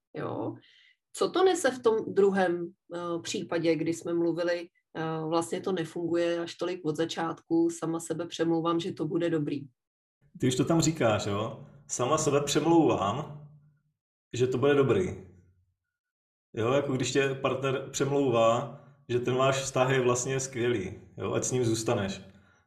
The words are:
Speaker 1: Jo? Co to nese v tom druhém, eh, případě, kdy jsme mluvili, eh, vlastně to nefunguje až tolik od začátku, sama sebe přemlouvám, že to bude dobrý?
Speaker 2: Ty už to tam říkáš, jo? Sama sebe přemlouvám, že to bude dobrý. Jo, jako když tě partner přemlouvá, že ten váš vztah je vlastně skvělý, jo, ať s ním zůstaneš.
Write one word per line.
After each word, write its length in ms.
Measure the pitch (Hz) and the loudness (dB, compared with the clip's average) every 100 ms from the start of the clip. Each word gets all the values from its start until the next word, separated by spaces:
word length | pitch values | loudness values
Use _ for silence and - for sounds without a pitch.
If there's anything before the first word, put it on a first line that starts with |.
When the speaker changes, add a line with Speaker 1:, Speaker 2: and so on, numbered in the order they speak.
| _ | _
Speaker 1:
Jo? 400 | - - - - - - _ _ _ _ | -10 -8 -6 -8 -10 -16 _ _ _ _
Co 180 | - 196 | -2 0
to 140 | 349 | 4
nese 260 | 381 349 262 | 4 4 0
v 120 | 254 | 0
tom 140 | 226 220 - | 0 0 0
druhém, 580 | - 196 190 180 175 170 - - | 2 4 4 0 0 -6 -12 -14
eh, 40 | 175 175 165 | -10 -6 -6
případě, 540 | - 208 - 170 165 160 | -6 -6 -4 0 2 2
kdy 180 | 165 | 0
jsme 200 | 165 175 | -4 -2
mluvili, 540 | 170 170 165 175 175 175 _ _ 165 | 0 0 0 -2 -4 -6 _ _ -8
eh, 320 | 160 160 156 | -4 -4 -2
vlastně 320 | 165 165 180 | -2 0 -4
to 120 | 196 | -2
nefunguje 680 | 185 156 185 170 170 170 170 | -2 -4 -6 -2 0 0 -2
až 140 | 170 | -6
tolik 300 | - 175 180 | -6 -6 -4
od 120 | 151 151 | -4 -2
začátku, 720 | 165 - 165 160 - 165 170 | -2 -2 -6 -6 -2 2 2
sama 300 | 170 165 165 | 0 -4 -4
sebe 260 | - 165 170 | -4 -6 -6
přemlouvám, 540 | - 165 165 165 170 | -2 0 2 0 0
že 120 | 185 | -2
to 140 | - 156 | -6 -4
bude 240 | 165 170 | -2 0
dobrý? 360 | 160 147 147 - _ _ _ _ _ _ - | 0 -2 -6 -8 _ _ _ _ _ _ -2
Speaker 2:
Ty 80 | 127 | 0
už 80 | 127 | 2
to 80 | |
tam 160 | 143 165 | 2 4
říkáš, 460 | 156 160 117 104 101 | 2 2 2 2 0
jo? 400 | 101 113 - - - - | -4 -4 -8 -18 -20 -10
Sama 320 | - 127 156 | -4 0 2
sebe 220 | 147 139 | 2 2
přemlouvám, 1080 | 143 151 160 165 135 104 98 127 156 - - - _ _ _ _ _ _ _ | 2 2 4 6 6 4 0 -2 -6 -14 -20 -20 _ _ _ _ _ _ _
že 140 | 117 127 | 0 0
to 120 | 127 | 4
bude 160 | 139 | 4
dobrý. 520 | 143 120 101 90 - - - _ _ _ _ _ _ _ _ _ _ _ | 4 4 2 0 -6 -16 -20 _ _ _ _ _ _ _ _ _ _ _
Jo, 180 | - 113 | -4 0
jako 200 | 139 139 | 2 0
když 200 | 131 127 | -2 0
tě 220 | 143 135 | 2 0
partner 540 | 131 135 127 135 135 - | 0 -2 -2 -2 -2 -4
přemlouvá, 920 | - 135 143 139 117 113 120 135 - - _ - | -2 0 2 2 4 4 4 -2 -12 -20 _ -4
že 120 | 120 | -2
ten 140 | 123 | 0
váš 260 | 127 135 135 | 2 2 2
vztah 300 | - 131 131 | 0 2 2
je 100 | 135 | 4
vlastně 400 | 123 123 135 135 | 2 2 0 -4
skvělý, 600 | 135 117 123 110 92 - - - | -4 -2 0 0 -4 -10 -16 -8
jo, 160 | 101 | -4
ať 120 | 120 | -2
s 80 | - | 0
ním 120 | 127 | 0
zůstaneš. 560 | 113 110 - 110 98 - - - _ _ | 0 0 0 0 -2 -6 -14 -20 _ _